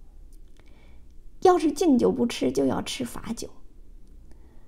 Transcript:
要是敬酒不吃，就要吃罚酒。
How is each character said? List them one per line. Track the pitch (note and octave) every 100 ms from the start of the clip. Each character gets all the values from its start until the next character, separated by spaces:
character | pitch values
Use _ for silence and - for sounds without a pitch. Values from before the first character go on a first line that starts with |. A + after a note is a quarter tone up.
| - - - - - - - - - - - - - -
要 | F#4 F4+
是 | D#4
敬 | - F4+ B3
酒 | F#3
不 | - A#3
吃， | - C4
就 | C4+ C4+
要 | F#3
吃 | - -
罚 | A#3+ - -
酒。 | A#3 - - - - - - - - - - - -